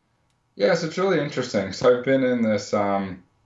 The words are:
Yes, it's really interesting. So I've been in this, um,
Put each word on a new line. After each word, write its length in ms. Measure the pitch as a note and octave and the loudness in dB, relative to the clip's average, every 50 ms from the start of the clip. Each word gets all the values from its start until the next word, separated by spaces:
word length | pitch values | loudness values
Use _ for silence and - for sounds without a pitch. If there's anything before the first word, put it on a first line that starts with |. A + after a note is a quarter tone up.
| _ _ _ _ _ _ _ _ _ _ _ | _ _ _ _ _ _ _ _ _ _ _
Yes, 280 | - G3 G3 F#3 E3 | 0 2 2 2 2
it's 160 | E3+ D#3 - F#3 | -2 -4 -4 -2
really 200 | F#3 G3 F#3 D3+ | 0 0 0 0
interesting. 540 | C#3+ - - C3+ - - - G#2 G2 F#2 | -2 -2 -4 -6 -6 -2 -2 -2 -2 -4
So 240 | F#2 - B2+ B2 B2 | -4 2 4 4 4
I've 80 | A#2+ - | 4 2
been 200 | C3+ C3+ C3+ C3 | 0 2 2 2
in 180 | B2+ B2 A#2+ | 0 0 0
this, 320 | A2+ A2 G#2+ G2+ - - - | 0 0 0 -2 -2 -2 -2
um, 480 | G#2 G2+ G2+ G2 G2 G2 G2 F#2 F#2 - _ _ _ _ | 0 0 0 0 -2 -2 -4 -8 -12 -18 _ _ _ _